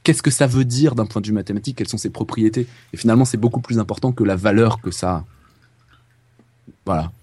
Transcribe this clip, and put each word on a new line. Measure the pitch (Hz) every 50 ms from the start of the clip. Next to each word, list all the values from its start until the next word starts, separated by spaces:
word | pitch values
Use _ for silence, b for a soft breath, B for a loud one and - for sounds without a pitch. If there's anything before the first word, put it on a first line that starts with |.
qu'est-ce | - - 156 -
que | - 151
ça | 131 - 143
veut | 131 120 131 131
dire | 123 120 131 151 156 117
d'un | 117 107
point | - - 110
de | 98
vue | 107 110
mathématique ? | 101 92 - 101 104 107 139 123
Quelles | - 104 -
sont | - 110
ses | - 104
propriétés ? | - - 113 - - 117 110 110 110 127 120 B B B B B B
Et |
finalement, | 82 - 113 110 120 131
c'est | 123 -
beaucoup | 110 110 123 - -
plus | 120 - 117 110
important | 104 98 104 - - 131
que | 123 - 110
la | 101 98
valeur | 90 95 107 98 110 117 110 107 110
que | - 92
ça | 87 - - 90 90
a. | 82 85 b b b b b b b b b b _ _ _ _ _ _ _ _ _ _ _ _ _ _ _ _ _ _ - - _ -
Voilà. | 98 92 80 80 85 - _